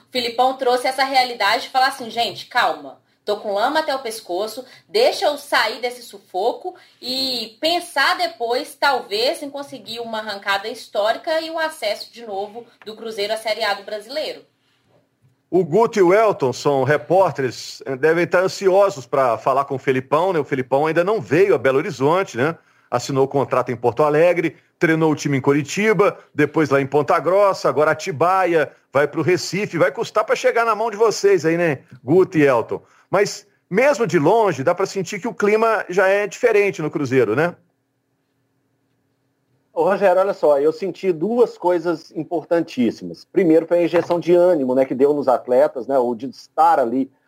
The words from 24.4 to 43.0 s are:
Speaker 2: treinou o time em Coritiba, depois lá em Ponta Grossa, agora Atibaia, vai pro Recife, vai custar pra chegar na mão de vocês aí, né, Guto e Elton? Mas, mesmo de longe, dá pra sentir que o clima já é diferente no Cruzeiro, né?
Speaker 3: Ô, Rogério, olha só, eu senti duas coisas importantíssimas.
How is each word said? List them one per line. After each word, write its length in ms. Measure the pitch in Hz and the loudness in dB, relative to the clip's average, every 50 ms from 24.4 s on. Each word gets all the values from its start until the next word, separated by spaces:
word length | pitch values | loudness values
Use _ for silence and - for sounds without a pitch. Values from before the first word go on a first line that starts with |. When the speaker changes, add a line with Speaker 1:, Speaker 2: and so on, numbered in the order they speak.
| 165 160 - _ _ _ _ - | -2 -4 -6 _ _ _ _ -2
Speaker 2:
treinou 340 | - 165 160 160 160 156 | 0 0 2 2 2 2
o 40 | 151 | 0
time 220 | 143 - 147 139 135 | 0 -2 -2 -2 0
em 40 | |
Coritiba, 800 | 123 143 139 151 139 - - 185 208 220 220 165 208 180 - - - _ | 2 2 2 0 0 -4 -4 -2 0 2 2 4 2 2 0 -4 -8 _
depois 380 | _ - 147 143 - 156 156 139 | _ -2 0 0 2 0 0 2
lá 100 | 139 139 | 2 0
em 60 | 139 | 2
Ponta 320 | 131 - 151 147 127 147 135 | 2 0 0 2 2 0 0
Grossa, 500 | 139 160 180 196 208 196 185 185 - 160 | 2 2 2 4 4 4 2 0 0 0
agora 200 | 131 135 151 156 | 0 2 2 2
Atibaia, 840 | 151 151 - 196 170 127 165 175 185 190 185 175 170 160 143 - - _ _ _ - | 0 0 -4 -6 -4 0 0 2 2 2 2 2 2 0 0 -2 -4 _ _ _ 0
vai 140 | 135 147 143 | 0 0 0
pro 160 | 147 151 151 | -2 -2 -2
Recife, 560 | 147 180 160 - - - 185 208 - - 170 | 0 0 0 -2 -4 -6 -6 -4 -4 0 0
vai 120 | 170 190 | 0 0
custar 320 | 185 - 220 - - 214 214 | 0 -2 -8 -4 -2 -2 -2
pra 120 | - 247 | -2 -2
chegar 280 | - - 202 214 226 233 | -2 0 0 0 2 0
na 120 | 233 214 | 0 0
mão 160 | 202 226 233 | -2 -2 -4
de 60 | 202 202 | -2 2
vocês 460 | 226 220 - - - 196 202 180 135 | 2 2 2 2 2 2 2 2 2
aí, 140 | 160 165 170 | 0 0 0
né, 220 | 175 165 143 123 - _ - - - | 0 0 -2 -4 -8 _ -20 -10 -2
Guto 340 | 120 156 190 185 180 - 160 | 2 4 4 4 4 2 2
e 80 | 147 | 4
Elton? 380 | 139 131 117 107 - 101 90 - _ _ _ _ _ | 4 4 2 0 -2 -6 -10 -10 _ _ _ _ _
Mas, 380 | - 190 208 - - - - _ _ _ _ - | 0 0 0 0 -4 -8 -16 _ _ _ _ -4
mesmo 360 | 175 196 254 294 285 - 240 | 0 2 4 4 2 2 0
de 140 | 185 170 170 | 0 0 2
longe, 440 | 143 160 208 233 220 202 165 123 131 | 4 4 4 4 4 2 0 0 0
dá 100 | 160 175 | 0 0
pra 100 | 175 196 | 0 -2
sentir 340 | - - 196 185 - 208 202 | -4 -4 -6 -8 -8 -8 -8
que 80 | - 240 | -8 -8
o 60 | 190 | -6
clima 520 | - 202 202 214 220 226 226 220 190 - - | -2 0 2 2 2 2 2 0 0 -4 -2
já 200 | 180 185 190 190 | 0 2 2 4
é 200 | 196 202 208 196 | 2 2 0 -4
diferente 540 | - - - 233 208 202 202 196 180 - | -4 -2 0 2 4 4 2 2 0 -4
no 100 | 160 151 | -4 -4
Cruzeiro, 440 | - - 147 123 127 131 120 101 107 | -4 -4 -4 0 2 4 4 4 4
né? 200 | 135 160 175 - - _ _ _ _ _ _ _ _ _ _ _ _ _ _ _ _ _ _ _ _ _ _ _ _ _ _ _ _ _ _ _ _ _ _ _ _ _ _ _ _ _ _ - | 2 0 0 -2 -6 _ _ _ _ _ _ _ _ _ _ _ _ _ _ _ _ _ _ _ _ _ _ _ _ _ _ _ _ _ _ _ _ _ _ _ _ _ _ _ _ _ _ -4
Speaker 3:
Ô, 100 | 175 156 | -2 0
Rogério, 380 | 180 202 185 202 190 180 185 | 0 0 2 2 4 4 4
olha 120 | 190 202 190 | 2 0 0
só, 260 | - - 151 147 139 | 0 2 2 2 4
eu 120 | 139 156 | 2 0
senti 400 | 156 - 196 185 160 - - 190 | 0 -2 -4 -8 -8 -4 -2 -2
duas 460 | 175 156 165 214 233 240 233 - - - | -2 -2 -2 -2 2 2 2 0 0 -2
coisas 540 | - 180 180 175 156 175 170 151 - - - | -2 0 0 0 -2 -4 -4 -4 -8 -12 -10
importantíssimas. 1120 | - 151 - 180 160 - - 170 170 160 - - - 123 110 - - | -10 -8 -6 -6 -6 -4 -2 -2 -2 -2 -2 -2 -2 -2 -2 -2 -4